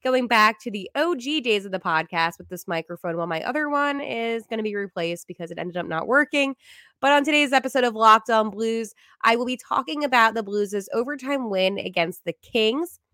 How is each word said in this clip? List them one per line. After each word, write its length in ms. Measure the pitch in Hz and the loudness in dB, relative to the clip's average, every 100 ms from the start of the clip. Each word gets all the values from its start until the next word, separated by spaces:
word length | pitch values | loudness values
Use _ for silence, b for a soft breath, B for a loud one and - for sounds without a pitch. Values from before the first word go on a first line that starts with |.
going 220 | 262 254 240 | 2 0 4
back 340 | 226 214 226 | 6 6 4
to 100 | 240 | -8
the 180 | 202 185 - | -8 -6 -2
O 180 | 330 | -2
G 260 | 311 240 311 | -2 -2 -4
days 280 | 247 208 196 | 0 -2 -2
of 40 | |
the 80 | 185 | -6
podcast 600 | 180 160 165 170 165 - | 0 -2 0 -2 -2 -2
with 100 | - | -14
this 180 | 180 - | -12 -6
microphone, 480 | 165 165 175 175 170 | -6 -6 -8 -6 -4
while 120 | 170 | -4
my 160 | 160 | -4
other 260 | - 285 294 | -4 -4 -2
one 320 | 285 285 285 | 0 0 -2
is 460 | - 233 233 233 220 | -6 -6 -4 -6 -6
gonna 140 | 220 | -4
be 120 | 214 202 | -4 -4
replaced 520 | 196 - 170 170 - | -6 -4 -4 -4 -10
because 240 | 175 170 | -12 -10
it 80 | 170 | -8
ended 180 | 175 175 | -8 -6
up 80 | 170 | -4
not 220 | 165 180 | -4 2
working. 480 | 262 294 294 277 262 B B B B | 2 2 0 -2 -4 B B B B
But 120 | 269 | 2
on 120 | 285 | 4
today's 300 | 285 302 285 | 4 2 4
episode 300 | 262 262 262 | 2 0 0
of 100 | 247 | 0
Locked 380 | 220 220 220 220 | 6 8 8 6
On 180 | 220 220 | 2 2
Blues, 460 | 202 226 226 220 - b b | -2 -2 -2 -6 -12 b b
I 140 | 226 233 | 0 2
will 100 | 247 | 0
be 100 | 254 | -6
talking 480 | - - 262 302 | -2 -4 -2 -4
about 300 | 294 247 226 | 0 4 4
the 80 | 220 | 2
Blues' 480 | 202 208 208 202 196 | -4 -2 -2 -4 -4
overtime 540 | 226 247 285 254 277 240 | -4 -4 -6 -4 -4 -2
win 300 | 190 190 196 | 0 0 0
against 480 | 196 185 170 180 - | -4 0 -2 -2 -10
the 80 | |
Kings. 640 | 165 - 240 220 262 339 - _ | -10 -4 0 0 0 -6 -10 _